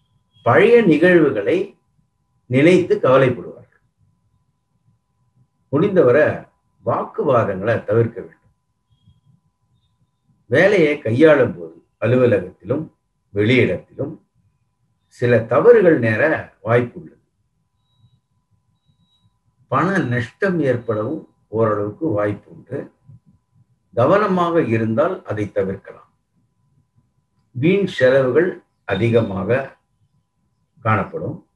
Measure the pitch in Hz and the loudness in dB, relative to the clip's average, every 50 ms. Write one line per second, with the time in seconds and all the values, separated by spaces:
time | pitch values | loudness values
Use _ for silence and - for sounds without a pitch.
0 | _ _ _ _ _ _ _ _ _ 117 117 151 196 226 240 240 226 180 151 143 | _ _ _ _ _ _ _ _ _ 2 4 4 6 6 6 6 6 4 4 4
1 | 165 185 180 165 151 139 110 104 101 120 156 190 208 - - _ _ _ _ _ | 4 4 6 4 4 2 0 -2 -2 -2 -2 -2 -4 -8 -12 _ _ _ _ _
2 | _ _ _ _ _ _ _ _ _ _ 123 131 143 170 185 165 - - 202 - | _ _ _ _ _ _ _ _ _ _ 0 2 4 4 4 4 2 0 -2 0
3 | - 131 131 131 135 127 - - 85 78 - - - _ _ _ _ _ _ _ | 2 2 4 4 4 2 -2 -4 -10 -16 -18 -20 -20 _ _ _ _ _ _ _
4 | _ _ _ _ _ _ _ _ _ _ _ _ _ _ _ _ _ _ _ _ | _ _ _ _ _ _ _ _ _ _ _ _ _ _ _ _ _ _ _ _
5 | _ _ _ _ _ _ _ _ _ _ _ _ _ _ 131 147 185 196 190 180 | _ _ _ _ _ _ _ _ _ _ _ _ _ _ -4 -2 -2 0 2 2
6 | 139 123 120 151 147 113 92 - - _ _ _ _ _ _ _ _ 113 113 - | 2 4 4 2 2 0 -2 -6 -12 _ _ _ _ _ _ _ _ -6 -6 -6
7 | 208 - - - 226 147 127 117 101 95 95 92 95 117 113 - - - 107 117 | -8 -10 -8 -6 -2 0 0 0 0 -2 -6 -6 -4 -4 -4 -4 -4 -2 -2 0
8 | 117 113 - 95 - - _ _ _ _ _ _ _ _ _ _ _ _ _ _ | 0 -2 -6 -12 -16 -16 _ _ _ _ _ _ _ _ _ _ _ _ _ _
9 | _ _ _ _ _ _ _ _ _ _ _ _ _ _ _ _ _ _ _ _ | _ _ _ _ _ _ _ _ _ _ _ _ _ _ _ _ _ _ _ _
10 | _ _ _ _ _ _ _ _ _ _ 113 147 180 196 214 185 156 147 147 - | _ _ _ _ _ _ _ _ _ _ 0 2 2 4 4 2 2 0 -2 -2
11 | - 110 113 131 160 156 147 139 120 101 90 87 85 80 - - _ _ _ _ | -2 0 2 4 6 6 6 4 2 -2 -2 -8 -14 -18 -18 -20 _ _ _ _
12 | 107 113 123 127 127 117 104 95 92 92 - _ - 95 127 156 160 - _ _ | -2 0 2 2 2 2 2 0 -2 -8 -16 _ -8 -8 -6 -6 -6 -12 _ _
13 | _ _ _ _ _ _ - 101 107 113 127 127 104 90 90 82 - _ _ - | _ _ _ _ _ _ -6 -4 0 0 2 0 0 0 -4 -8 -10 _ _ -12
14 | 135 156 160 - _ _ _ _ _ _ _ _ _ _ _ _ _ _ _ _ | -12 -12 -12 -18 _ _ _ _ _ _ _ _ _ _ _ _ _ _ _ _
15 | _ _ _ - 123 120 120 110 113 - 156 151 175 233 240 220 185 170 156 127 | _ _ _ -4 0 0 0 0 0 0 -2 4 6 6 6 6 6 4 2 2
16 | 120 113 110 107 143 160 151 107 - - _ _ - 107 117 123 123 117 - 87 | 0 -2 0 0 -2 -2 -2 -4 -8 -14 _ _ -4 -2 0 0 -2 -4 -10 -18
17 | 80 - - _ _ _ _ _ _ _ _ _ _ _ _ _ _ _ _ _ | -20 -20 -20 _ _ _ _ _ _ _ _ _ _ _ _ _ _ _ _ _
18 | _ _ _ _ _ _ _ _ _ _ _ _ _ _ _ _ _ _ _ _ | _ _ _ _ _ _ _ _ _ _ _ _ _ _ _ _ _ _ _ _
19 | _ _ _ _ _ _ _ _ _ _ _ _ _ _ 123 135 156 185 196 - | _ _ _ _ _ _ _ _ _ _ _ _ _ _ -4 -2 -2 -2 -2 -4
20 | 131 120 120 120 120 - _ _ 202 190 180 165 143 131 120 117 - - 110 107 | -4 -4 -4 -6 -6 -8 _ _ -4 -4 -2 -2 -2 -2 -2 -4 -4 -6 -6 -4
21 | 107 127 160 - - _ _ _ _ _ 104 110 113 107 104 104 104 104 - - | -6 -6 -8 -10 -14 _ _ _ _ _ -4 -2 -2 0 -2 -4 -6 -8 -8 -8
22 | 160 156 104 101 104 107 104 104 _ _ 85 - - _ 131 - - - _ _ | -6 -4 -4 -2 -4 -4 -6 -8 _ _ -20 -20 -18 _ -12 -12 -12 -14 _ _
23 | _ - - - _ _ _ _ _ _ _ _ _ _ _ _ _ _ _ - | _ -20 -20 -20 _ _ _ _ _ _ _ _ _ _ _ _ _ _ _ 0
24 | - 151 185 202 214 196 185 180 175 170 165 170 135 107 113 110 113 110 110 120 | 2 2 2 2 0 0 0 -2 -2 0 0 -2 0 0 -2 -2 -2 -2 -2 -2
25 | 156 185 185 - - - 101 104 104 95 - 104 95 95 98 95 - - - - | -2 -2 -4 -8 -10 -10 -8 -8 -8 -6 -6 -6 -6 -6 -8 -12 -16 -20 -20 -20
26 | - _ _ _ _ _ _ _ _ _ _ _ _ _ _ _ _ _ _ _ | -20 _ _ _ _ _ _ _ _ _ _ _ _ _ _ _ _ _ _ _
27 | _ _ _ _ _ _ _ _ _ _ _ 123 139 170 196 202 190 - - - | _ _ _ _ _ _ _ _ _ _ _ -4 0 0 0 0 -2 -4 -2 0
28 | 127 127 131 135 131 127 123 156 175 185 175 - _ _ _ _ _ - 98 92 | 0 2 2 2 0 0 0 0 0 -2 -6 -10 _ _ _ _ _ -8 -4 -2
29 | 113 113 113 95 - 98 95 95 95 95 117 135 131 - - _ _ _ _ _ | -2 0 0 0 0 -2 -6 -8 -4 -4 -4 -4 -4 -8 -16 _ _ _ _ _
30 | _ _ _ _ _ _ _ _ _ _ _ _ _ _ _ _ - 110 110 98 | _ _ _ _ _ _ _ _ _ _ _ _ _ _ _ _ -4 -2 -2 -2
31 | 87 - - 78 87 117 160 196 _ _ _ | -4 -6 -10 -10 -10 -10 -10 -12 _ _ _